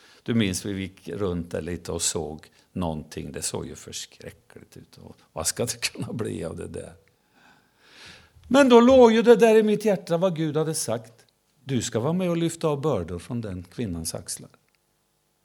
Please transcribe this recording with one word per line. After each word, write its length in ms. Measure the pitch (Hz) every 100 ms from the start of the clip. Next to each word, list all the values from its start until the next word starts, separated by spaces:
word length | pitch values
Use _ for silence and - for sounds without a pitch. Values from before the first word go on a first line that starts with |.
| _ _
Du 100 | -
minns, 320 | 117 98 92 107
vi 160 | 95
gick 280 | 95 - -
runt 420 | 101 101 87 85
där 100 | 90
lite 300 | 82 87 -
och 100 | 85
såg 460 | - 87 76 78 - _ _
någonting. 600 | - 87 78 76 - 80
Det 100 | 78
såg 260 | - 110 76
ju 80 | 73
förskräckligt 1040 | - - - _ 82 - _ - - 85
ut. 200 | 85 -
Och 180 | 90 - _
vad 140 | - -
ska 180 | - 120
det 160 | -
kunna 320 | - - 110
bli 320 | - 107 98 85
av 100 | 87
det 100 | 87
där? 260 | 90 82 85 _ _ _ _ _ _ _ _ _ - - - _ _ -
Men 220 | 262 277
då 100 | 233
låg 320 | 240 262 240
ju 100 | 226
det 140 | 233 220
där 200 | 226 220
i 80 |
mitt 220 | 214 208 214
hjärta, 320 | 180 - 165
vad 180 | 190 156
Gud 220 | 160 147
hade 180 | 156 156
sagt. 380 | - 120 117 _ _ _ _ _
Du 180 | - 127
ska 180 | 92 113
vara 140 | 131
med 160 | 180 180
och 80 | 170
lyfta 300 | 165 - 160
av 140 | 143
bördor 380 | 156 110 82 87
från 220 | - 120
den 220 | 110 92
kvinnans 520 | 90 - 110 82 82 107
axlar. 340 | 95 - - _ _ _ _ _ _ _ _ _